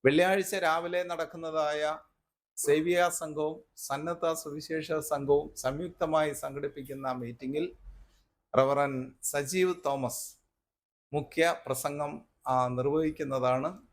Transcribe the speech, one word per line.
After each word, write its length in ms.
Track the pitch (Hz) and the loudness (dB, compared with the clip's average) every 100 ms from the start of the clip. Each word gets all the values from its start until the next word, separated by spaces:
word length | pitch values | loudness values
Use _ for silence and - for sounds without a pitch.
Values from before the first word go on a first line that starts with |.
വെള്ളിയാഴ്ച 500 | 131 151 180 196 185 | 6 6 6 4 0
രാവിലെ 480 | 196 170 160 175 180 | 0 2 2 0 -4
നടക്കുന്നതായ 960 | 180 170 160 165 165 156 151 151 151 156 - _ _ _ _ - | -4 -4 -6 -6 -4 -2 0 0 -2 -2 -10 _ _ _ _ -6
സേവിയ 540 | 147 151 165 175 175 | 2 2 4 4 4
സംഘവും 460 | 170 160 151 151 156 - - | 2 -6 -2 -2 -4 -14 -16
സന്നദ്ധ 560 | - 139 160 170 165 | -6 -4 -4 -2 -2
സുവിശേഷ 600 | 160 151 147 151 160 156 | -2 -6 -10 -6 -6 -2
സംഘവും 640 | 156 151 147 139 143 151 - | -4 -2 -2 4 4 2 -4
സംയുക്തമായി 760 | 131 143 175 175 160 156 156 | -4 -4 -8 -4 0 2 2
സംഘടിപ്പിക്കുന്ന 800 | 143 143 139 143 143 135 139 135 | -2 -8 -6 -8 -8 -12 -8 -4
മീറ്റിംഗിൽ 640 | 127 120 120 131 147 175 - - - - _ _ _ _ - | -4 -6 -8 -4 -2 -4 -6 -20 -20 -20 _ _ _ _ 2
റവറൻ 540 | 135 139 143 131 131 - | 4 4 2 0 -6 -8
സജീവ് 520 | - 143 139 185 180 175 143 | -4 -2 0 2 2 2 -2
തോമസ് 500 | 139 123 - - - _ _ _ _ _ _ _ | 0 -2 -4 -10 -16 _ _ _ _ _ _ _
മുഖ്യ 440 | - - - 165 - - | -6 -4 2 2 2 -4
പ്രസംഗം, 560 | 127 147 143 147 151 - _ - | -4 -2 -4 -6 -8 -16 _ 0
ആ, 220 | 127 127 | 2 2
നിർവഹിക്കുന്നതാണ്. 1080 | 123 135 156 156 156 143 131 127 131 151 190 - | 0 0 2 0 -2 -4 0 2 2 0 -6 -20